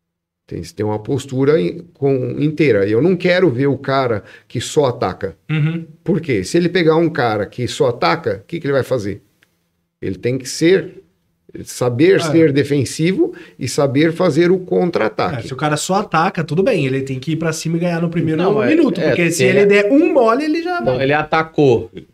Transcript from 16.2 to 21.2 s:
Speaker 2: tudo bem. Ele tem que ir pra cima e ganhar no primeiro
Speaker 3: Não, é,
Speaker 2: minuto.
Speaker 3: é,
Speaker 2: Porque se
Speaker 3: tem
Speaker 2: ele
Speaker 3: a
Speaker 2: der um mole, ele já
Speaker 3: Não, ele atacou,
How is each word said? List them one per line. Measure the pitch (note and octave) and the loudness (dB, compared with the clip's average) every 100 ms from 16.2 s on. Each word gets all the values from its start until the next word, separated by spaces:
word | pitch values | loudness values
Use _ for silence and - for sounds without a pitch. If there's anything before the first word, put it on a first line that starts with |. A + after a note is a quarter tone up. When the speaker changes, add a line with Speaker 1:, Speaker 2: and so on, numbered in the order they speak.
| F3 - | 0 -2
Speaker 2:
tudo | D#3 D3+ | -4 0
bem. | G#3+ G3+ C3+ | 0 0 0
Ele | C3+ | -2
tem | C3+ C3 | -4 -6
que | D#3+ | -4
ir | D#3+ | -4
pra | E3 | -2
cima | D#3 E3 E3 | -4 -4 -2
e | |
ganhar | F3 E3 | -2 -2
no | E3+ | -2
primeiro | E3 D#3 D#3 | -2 0 0
Speaker 3:
Não, | F#3 G#3+ | 2 2
é, | A#3+ | 2
Speaker 2:
minuto. | D#4+ C#4 F3 | 2 2 2
Speaker 3:
é, | D#3 | 0
Speaker 2:
Porque | B2 E3+ | 2 0
se | E3 | 2
Speaker 3:
tem | B2+ | 2
Speaker 2:
ele | B2+ | 4
Speaker 3:
a | |
Speaker 2:
der | G3+ G3+ G3+ | 6 4 4
um | C#4 F4 | 4 4
mole, | D#4 A3+ A#3+ | 4 4 2
ele | D#4 E4 | 0 -2
já | E4+ F4 | -2 -4
Speaker 3:
Não, | E4+ B2+ | -2 0
ele | C3+ | 0
atacou, | D3 | 0